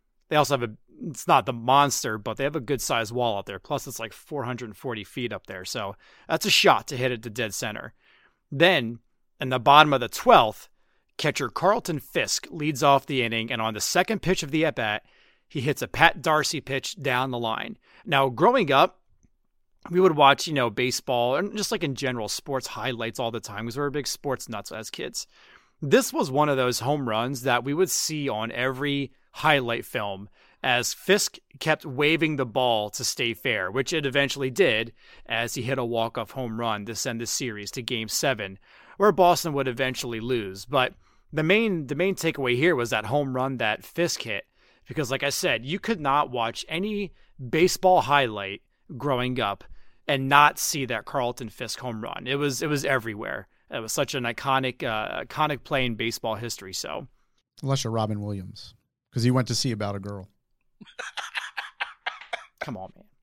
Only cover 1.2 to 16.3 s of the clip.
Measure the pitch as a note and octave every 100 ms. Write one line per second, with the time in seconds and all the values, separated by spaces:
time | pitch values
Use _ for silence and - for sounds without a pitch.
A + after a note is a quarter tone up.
1.2 | - C#3+ G#2 A#2+ A#2 C#3 C#3+ - B2+ A2
2.2 | G#2+ A2 C#3 D3+ A#2 C3+ - A#2+ G#2+ A#2+
3.2 | A#2+ G2+ - G2 - C#3 - A#2+ A2+ -
4.2 | - D3 A#2+ B2 A#2 G2+ C3+ A2 G#2 -
5.2 | A#2 G#2 - F#2+ F#2+ A#2+ G2 - - -
6.2 | - D#3+ G#3 - G3 A2+ - B2+ B2+ A#2
7.2 | A#2 G#2+ A2 - A#2 G#2+ - - _ _
8.2 | _ _ _ C#3 E3+ E3+ A2+ A#2 _ _
9.2 | _ _ C3 B2+ A#2 D3 D3+ C3+ A#2 -
10.2 | B3 G3+ A2+ - - _ _ _ _ -
11.2 | D3+ - B2 - F3+ A3 - D3+ - D#3+
12.2 | G#2 - - E3+ D3+ C3 D3 C#3 - C3+
13.2 | A#2 A2+ A2+ A#2+ A2+ G#2+ - F3 F#3+ G#3+
14.2 | E3+ F#3 D3+ D#3 D#3+ C3 A2 G#2 - _
15.2 | _ _ _ D3+ B2+ C#3 A2+ - E3 E3
16.2 | E3